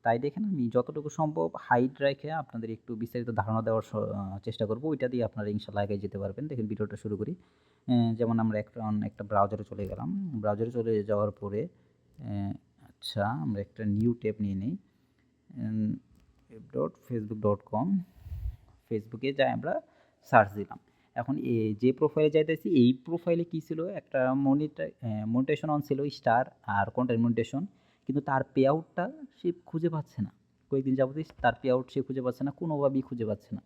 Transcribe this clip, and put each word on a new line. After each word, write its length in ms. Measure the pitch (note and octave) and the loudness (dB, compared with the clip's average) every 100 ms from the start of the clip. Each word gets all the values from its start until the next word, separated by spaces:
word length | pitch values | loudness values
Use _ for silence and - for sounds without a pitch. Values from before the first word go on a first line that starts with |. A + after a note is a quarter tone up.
তাই 160 | A#2+ A#2 | 2 0
দেখেন, 240 | C#3+ F#3 G#3+ | -2 -4 -4
আমি 240 | E3 A#2+ | -2 0
যতটুকু 360 | B2 B2 D3+ D3 | 0 -2 -6 -8
সম্ভব 400 | - D#3 D#3+ E3 - | -2 -2 0 -4 -6
হাইড 320 | - B2 C3 - | 2 2 2 2
রেখে 300 | C#3 C#3 D3 | 0 0 -6
আপনাদের 400 | D#3+ C3+ A#2 A2+ | -8 -8 -10 -8
একটু 240 | A2+ - A2 | -10 -10 -8
বিস্তারিত 340 | A2+ B2 A#2+ | -6 -6 -2
ধারণা 320 | A2 G#2+ A2 | -2 0 0
দেওয়ার 200 | A2 A2+ | 2 0
স-, 140 | - A2 | 0 -4
আহ, 440 | G#2+ G2+ F#2+ F#2+ | -2 -4 -6 -8
চেষ্টা 260 | - - G#2 | -8 -4 -2
করবো। 240 | A2 D#3 | -2 -2
ওইটা 180 | C#3+ B2+ | -2 -2
দিয়ে 160 | B2 | 0
আপনারা 260 | A2 A2+ G#2 | -2 -2 -4
ইনশাল্লাহ 340 | G#2 - G2+ | -4 -4 -4
আগে 140 | G2+ G2+ | -2 -2
যেতে 200 | G2 G2 | -4 -6
পারবেন। 300 | G2 G2+ D3+ | -8 -6 -6
দেখেন 200 | B2+ G#2+ | -4 -4
ভিডিওটা 300 | G#2 G#2 - | -4 -4 -6
শুরু 200 | A2 G2 | -6 -4
করি। 180 | G#2+ F3+ | -6 -8
আহ, 800 | _ _ _ _ - B2 A#2 A2+ | _ _ _ _ 0 2 2 2
যেমন 240 | A2+ A2+ | 2 2
আমরা 200 | A2 G#2+ | 2 0
একটা, 460 | G#2+ A#2 A2 G#2+ G#2 | -4 -6 -2 -2 -2
একটা 180 | - | -8
ব্রাউজারে 400 | G#2 G#2 G2 G#2 | -2 2 2 0
চলে 240 | G#2 G2 G2 | -8 -8 -8
গেলাম। 520 | G2 C#3 G3 F#3 A#2+ | -6 -6 -4 -4 -2
ব্রাউজারে 300 | G#2 G#2 A2+ | -2 0 -2
চলে 320 | A#2+ A2+ A2 | -2 0 0
যাওয়ার 280 | G#2 G#2 G#2 | 0 0 0
পরে, 360 | G2 G#2 G2+ E3+ | -2 -6 -6 -6
আহ, 840 | _ _ _ _ - A#2+ G2+ G2 - _ _ | _ _ _ _ -16 -8 -6 -6 -8 _ _
আচ্ছা, 420 | - _ - G#2+ G2+ | -20 _ -8 -2 -2
আমরা 360 | C#3 C#3+ G2+ | -2 -4 -4
একটা 240 | G2 - G#2+ | -6 -6 -2
নিউ 280 | G#2 A#2 | 2 2
ট্যাব 220 | A#2+ A2 G#2+ | 2 -4 -2
নিয়ে 160 | G2+ F#2+ | -2 -2
নিই। 220 | G#2+ F#3+ _ _ _ _ _ _ _ C3 | -4 -8 _ _ _ _ _ _ _ -8
উম, 380 | A2 A2 G#2+ B2 _ _ _ _ _ | -4 -2 -2 -4 _ _ _ _ _
web 240 | A2+ B2 B2 | -20 -8 -4
dot 160 | D#3+ - - | -4 -4 -8
facebook 320 | A#2+ G#2+ G#2+ | -6 -6 -2
dot 200 | G#2+ G2+ - | 0 0 -2
com, 260 | G#2+ D#3+ G3 F3 - - - - - _ _ _ | -2 0 -2 -2 -18 -12 -8 -8 -10 _ _ _
Facebook-এ 440 | A2 A2 A2+ C3 | -6 -6 -6 -4
যাই 180 | C#3 C3 | 2 2
আমরা 300 | A#2 C#3+ D4+ - _ _ _ | 2 -4 -6 -6 _ _ _
সার্চ 300 | - B2 G2+ | 6 8 8
দিলাম। 260 | G2+ G2 - _ _ _ - | 0 -8 -10 _ _ _ -8
এখন 220 | A#2+ C#3+ | -4 -2
এ-, 380 | B2+ A#2 A2 G#2 | 0 0 0 2
যে 120 | B2 | 2
প্রোফাইলে 360 | C3 D3+ D#3 D#3 | 4 2 4 4
যাইতেছি, 400 | D#3 D#3 D#3 A3 | 4 2 0 4
এই 240 | D#3 A#2+ C3 - | 8 8 6 -2
প্রোফাইলে 380 | E3+ F3 E3+ | -4 0 0
কী 180 | E3+ D#3+ - | 0 -6 -6
ছিল, 180 | D#3+ F3 | -6 -4
একটা 480 | F#3+ _ C3+ B2+ | -8 _ 0 2
মনিটা-, 580 | C3+ C#3 C#3 D3+ - - - | 4 4 4 2 -4 -8 -6
আহ, 240 | A#2 G#2+ G#2+ | -6 -4 0
মনিটাইজেশন 500 | A#2+ C3+ D3+ D#3 D3 | 0 2 0 0 -2
on 60 | D3 | -2
ছিল, 220 | C3+ D3 | -4 -6
স্টার 360 | - - A#2 C3 _ - | -2 4 4 2 _ -2
আর 220 | G2+ G2+ | 0 0
কন্টেন্ট 340 | - B2+ A#2 | 0 0 2
মনিটাইজেশন, 420 | A#2+ A#2 A2+ C#3 G3 _ _ _ - | 4 2 0 -4 -6 _ _ _ -4
কিন্তু 140 | C#3 | -2
তার 200 | C#3+ E3 - | 0 0 0
পে 140 | - C3 | 4 4
আউটটা 440 | D#3 E3 - F#3+ D#4 C#4+ _ | 4 -2 -6 -6 -6 -18 _
সে 100 | F3 E3+ - | -4 -4 -8
খুঁজে 240 | E3 E3 | -2 -2
পাচ্ছে 320 | D#3 - - | -2 -6 -6
না। 100 | G#2 _ _ _ _ | -8 _ _ _ _
কয়েকদিন 260 | C#3 C3+ C3 | -2 2 2
যাবতই 280 | C3 D3 D#3+ - | 2 0 -8 2
তার 120 | D#3 C3+ | 2 2
পে 100 | C3 | 2
আউট 200 | B2+ B2+ | 0 0
সে 100 | C#3 | -4
খুঁজে 200 | C3 C3 | -2 -2
পাচ্ছে 220 | B2+ A#2+ | -2 -2
না, 80 | C#3 | -6
কোনোভাবেই 500 | C#3 E3+ D3+ C#3 C3+ | -4 -4 2 2 2
খুঁজে 240 | C3 A#2+ A2 | -4 -4 -4
পাচ্ছে 300 | G#2 - | -4 -6
না। 60 | G#2 | -12